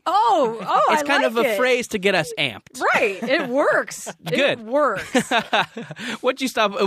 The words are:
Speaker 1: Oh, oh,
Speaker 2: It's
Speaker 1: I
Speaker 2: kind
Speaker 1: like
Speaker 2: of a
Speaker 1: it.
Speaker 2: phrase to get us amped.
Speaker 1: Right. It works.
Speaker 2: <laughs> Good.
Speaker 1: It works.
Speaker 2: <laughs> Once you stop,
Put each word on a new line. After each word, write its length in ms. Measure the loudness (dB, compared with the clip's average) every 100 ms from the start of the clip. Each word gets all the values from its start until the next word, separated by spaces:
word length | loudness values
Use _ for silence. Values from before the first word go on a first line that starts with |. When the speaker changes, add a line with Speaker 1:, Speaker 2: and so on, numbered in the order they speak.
| 0
Speaker 1:
Oh, 520 | 2 4 4 2 -2
oh, 320 | -2 2 2
Speaker 2:
It's 100 | 2
Speaker 1:
I 40 | 2
Speaker 2:
kind 160 | 2
Speaker 1:
like 100 | 2
Speaker 2:
of 60 | 2
a 100 | 0
Speaker 1:
it. 80 | 2
Speaker 2:
phrase 320 | 2 0 0
to 100 | 0
get 160 | 2
us 160 | 2 0 -2
amped. 420 | -2 -4 -14 -4 0
Speaker 1:
Right. 260 | 2 0 -2
It 260 | -2 0 0
works. 640 | 0 2 0 -2 -8 -12 -12
Speaker 2:
<laughs> 60 |
Good. 140 | -4 0
Speaker 1:
It 220 | 0 -2
works. 720 | -2 0 0 -2 -2 -2 2 0 2 0 0
Speaker 2:
<laughs> 500 | -6 -14 -12 -10 -4
Once 200 | -4 -2
you 40 | -2
stop, 240 | 0 0 2